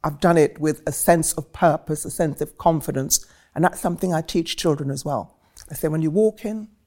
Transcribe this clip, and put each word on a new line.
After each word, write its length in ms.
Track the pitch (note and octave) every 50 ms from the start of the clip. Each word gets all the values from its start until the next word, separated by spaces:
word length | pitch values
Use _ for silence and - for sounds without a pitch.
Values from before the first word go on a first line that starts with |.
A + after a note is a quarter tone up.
| -
I've 160 | D3+ D3 -
done 180 | - F3+ E3+
it 220 | E3 D3 C#3+ - -
with 220 | D3 D#3 D3 - -
a 60 | -
sense 420 | C#3+ - - - E3+ E3+ D#3 - -
of 180 | - C#3+ _ _
purpose, 500 | - - E3+ D3 D#3+ - - D#3 D3+ -
a 80 | -
sense 300 | - - F3 D#3 C#3 -
of 160 | D3+ - -
confidence. 680 | _ - E3+ E3 D#3 - - C#3 C3+ C3+ D3 - - - _ _ _ _ _ _
And 80 | - E3
that's 160 | F3+ - -
something 340 | - F3+ F3 F3 - F#3 E3+
I 80 | D#3
teach 360 | E3 - - F3+ E3 - -
children 340 | - - F3 D3+ C#3+ D3+ C3+
as 140 | C#3 C3 -
well. 320 | D3+ C#3+ A2+ F2 - _ _ _ _ _ - - -
I 60 | D3+
say, 120 | - -
when 140 | D#3 D#3 D#3+
you 100 | D#3+ D#3+
walk 320 | D3+ G3+ G#3+ G#3+ G#3+ - -
in 240 | A3 A3 A3 G#3+ - _ _ _